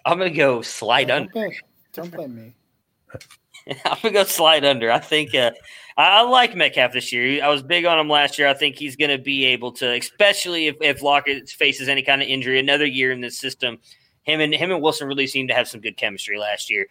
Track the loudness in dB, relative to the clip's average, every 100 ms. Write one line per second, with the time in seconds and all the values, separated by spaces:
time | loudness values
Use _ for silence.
0 | -2 0 0 2 2 2 -4 -6 0 2
1 | 2 -2 -4 -6 -8 -10 -18 _ _ -16
2 | -14 -12 -14 -14 -20 -20 _ _ _ _
3 | _ -20 -20 _ _ -20 -14 -6 -4 -2
4 | 0 2 2 2 4 4 4 2 2 0
5 | 2 -2 0 0 0 -2 -10 -20 -6 2
6 | 4 6 6 4 4 2 0 2 0 0
7 | -4 -2 -2 0 2 0 0 0 2 2
8 | 4 2 2 2 2 2 -2 -4 -10 -2
9 | -2 -2 -4 -2 0 0 -4 -6 -4 -4
10 | -4 2 2 2 -2 -4 -4 0 0 0
11 | 2 2 2 -4 -8 -4 -2 -2 -2 -2
12 | 0 0 0 -4 0 0 2 2 0 0
13 | -2 -2 -8 -10 -12 -8 -8 -8 _ _
14 | _ _ -2 0 0 0 -2 0 0 -2
15 | -4 -4 -4 -4 -2 -2 -2 -6 -12 -6
16 | -6 -6 -10 -6 -6 -6 -6 -6 -6